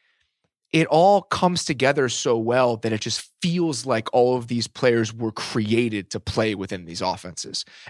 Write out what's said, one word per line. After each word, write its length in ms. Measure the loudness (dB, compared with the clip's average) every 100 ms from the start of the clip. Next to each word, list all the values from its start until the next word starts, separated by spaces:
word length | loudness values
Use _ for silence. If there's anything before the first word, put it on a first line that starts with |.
| _ _ _ _ _ _ _
it 140 | 0 2
all 360 | 4 6 4
comes 420 | 2 0 0 0 -4
together 440 | 0 2 2 0
so 280 | 0 0 0
well 400 | 2 2 2 2
that 160 | -2
it 80 | -2
just 280 | -4 -6 -10 _
feels 440 | -2 0 -2 -2 -2
like 200 | -2 0
all 240 | 2 4 2
of 100 | -2
these 200 | -4 -4
players 440 | 0 2 2 0
were 180 | -4 -6
created 800 | -6 -6 -4 0 2 0 -2 -6
to 80 | -10
play 340 | -6 -2 -2
within 320 | -2 -6 -8 -10
these 160 | -6
offenses. 640 | -4 -4 -8 -12 -10 -10 -10 -16